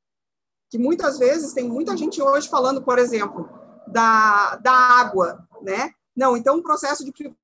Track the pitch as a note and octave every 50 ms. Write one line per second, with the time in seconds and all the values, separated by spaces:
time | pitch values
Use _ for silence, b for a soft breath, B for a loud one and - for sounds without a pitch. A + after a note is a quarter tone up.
0 | _ _ _ _ _ _ _ _ _ _ _ _ _ - - A3+ B3 C#4 F4 E4+
1 | D#4+ C#4+ C4 B3 B3 B3+ D4+ E4 D4 C4+ - C4+ B3 A#3+ A#3 C4+ E4+ G#4 F#4+ D#4+
2 | D4+ D#4+ - D#4+ C#4 C#4 C#4 D4 D4 - D#4+ C#4 B3+ C4 C#4 C4 - C4 B3 B3
3 | B3 A#3+ A#3 G#3+ G#3 G3 G3 F#3 D#3+ - - - - - - - - - F#3 A3+
4 | A3+ A3+ A3 A3 G#3+ G#3+ G3+ G3+ G3+ - F#3 - G#3 B3+ B3+ B3+ B3+ B3 B3 B3
5 | B3 - G3 F#3 F3 E3+ - - - _ _ - - F#3+ G3 A3 C#4 - _ _
6 | _ _ - A#3+ C4 C4 A#3+ A#3 A#3 C4+ D4 E4 E4+ E4 D4+ D4 D4 C#4 D4 C#4+
7 | C4+ C4+ - - D4 C4 - _